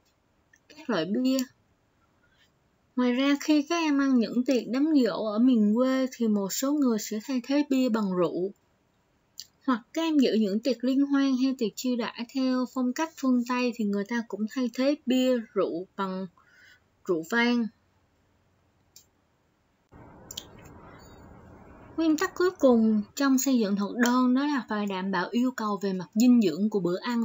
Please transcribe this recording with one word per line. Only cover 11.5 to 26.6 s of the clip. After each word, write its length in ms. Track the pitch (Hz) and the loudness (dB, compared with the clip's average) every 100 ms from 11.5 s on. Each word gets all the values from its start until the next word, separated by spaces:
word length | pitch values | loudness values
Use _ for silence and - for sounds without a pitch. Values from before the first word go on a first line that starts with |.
| 262 | 0
tiệc 140 | 208 - | -4 -4
chiêu 200 | 254 240 | -4 -2
đãi 300 | 208 - 240 | -4 -6 -8
theo 300 | 262 262 254 247 | -4 -2 0 -2
phong 180 | 262 247 | -4 -4
cách 200 | 247 320 - | -2 -6 -4
phương 260 | 262 247 240 | 0 0 0
Tây 240 | 247 247 233 | -2 -2 -2
thì 80 | |
người 200 | 202 202 | -2 -2
ta 120 | 196 240 220 | -2 -4 -6
cũng 180 | 190 214 | -6 -6
thay 200 | 269 247 | -4 -4
thế 200 | 240 269 302 - | -2 0 0 0
bia 320 | 254 254 247 220 | 0 2 0 -2
rượu 320 | 202 147 160 185 - | -2 -2 -2 -8 -8
bằng 300 | 190 185 190 _ _ _ - _ _ _ | -6 -6 -8 _ _ _ -20 _ _ _
rượu 180 | - 170 165 | -4 -4 -2
vang. 360 | 233 240 240 214 _ _ _ _ _ _ _ _ _ _ _ _ - _ _ _ _ _ _ _ _ _ - - - - - - - - - - - - - - - - - - - - - | 0 2 0 -2 _ _ _ _ _ _ _ _ _ _ _ _ -20 _ _ _ _ _ _ _ _ _ -20 -20 -20 -18 -16 -16 -18 -20 -20 -20 -20 -20 -20 -20 -20 -20 -20 -20 -20 -12 -2
Nguyên 200 | 320 311 | 0 2
tắc 180 | 285 | 0
cuối 160 | - 359 - | 0 0 2
cùng 440 | 269 233 220 214 202 | 4 4 4 2 -2
trong 240 | - 277 262 | -2 2 2
xây 200 | 277 254 | 2 0
dựng 180 | 202 202 | 0 -2
thực 200 | 202 220 | -4 0
đơn 380 | 240 254 254 | 2 2 2
đó 120 | 254 294 | 2 0
là 200 | 285 - | -4 -4
phải 180 | 208 208 | -6 -6
đảm 240 | 190 190 | -6 -4
bảo 180 | 185 185 | -4 -2
yêu 200 | 240 254 | -2 -2
cầu 280 | 247 214 202 | -2 -4 -4
về 100 | 196 | -4
mặt 160 | 185 - | -4 -4
dinh 260 | 214 247 240 | 2 6 6
dưỡng 280 | 196 156 | 4 2